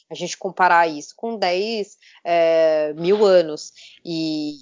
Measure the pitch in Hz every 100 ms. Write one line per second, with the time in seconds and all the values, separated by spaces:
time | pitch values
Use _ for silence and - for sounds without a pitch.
0 | _ 160 170 - 185 170 180 170 170 151
1 | 147 - 226 226 190 180 214 226 202 _
2 | _ _ - 170 165 165 160 156 151 151
3 | 170 208 208 185 160 151 - - - -
4 | - 165 160 156 151 147